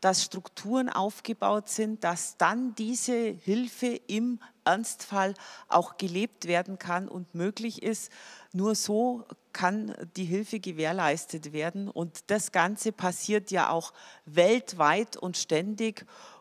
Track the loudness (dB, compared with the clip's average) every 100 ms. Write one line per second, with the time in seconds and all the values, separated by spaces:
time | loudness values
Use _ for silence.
0 | 2 4 0 -6 -12 -10 0 0 2 0
1 | -2 -4 -8 0 2 2 0 -2 -2 0
2 | -2 -2 -6 2 4 4 -2 -2 -4 -2
3 | 0 0 0 -2 0 0 0 -2 -2 -2
4 | -2 0 0 -2 -10 _ 2 2 0 -8
5 | -4 0 0 -2 -14 -20 2 2 2 -4
6 | -4 -2 -2 -4 0 0 0 -8 -4 -4
7 | -4 -10 -10 -4 -4 -2 -8 -4 -4 -4
8 | -8 -16 -20 -20 -8 -2 0 0 0 2
9 | 2 -2 -10 -20 _ 0 0 2 -4 -8
10 | -10 -6 -2 -2 -2 -6 -6 -2 0 2
11 | 2 2 -4 -10 -6 -4 -4 -4 -6 -6
12 | -6 -8 -2 -2 2 2 2 2 -4 -2
13 | -2 -2 0 0 2 2 2 2 -2 -14
14 | -20 -20 0 6 6 6 2 4 4 6
15 | 0 -4 -6 -4 0 0 0 -2 -2 -4
16 | -16 -20 -20 -18